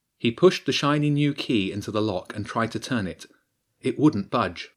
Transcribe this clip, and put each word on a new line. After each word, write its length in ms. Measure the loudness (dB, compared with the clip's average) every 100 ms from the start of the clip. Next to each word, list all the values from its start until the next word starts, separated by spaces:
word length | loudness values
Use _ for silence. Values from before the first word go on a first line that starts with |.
| _ _
He 140 | -2
pushed 360 | 4 4 4 0
the 60 |
shiny 380 | 0 2 2 2
new 240 | 2 0
key 380 | 0 0 0 0
into 180 | -4 -4
the 120 | -2
lock 320 | 0 -2 -6
and 100 | -8
tried 280 | -6 -2 -2
to 60 | -4
turn 280 | -4 -4 -4
it. 200 | -8 -16 _ _ _ _ _
It 180 | -6 2
wouldn't 320 | 2 2 0
budge. 400 | 0 -2 -4 -14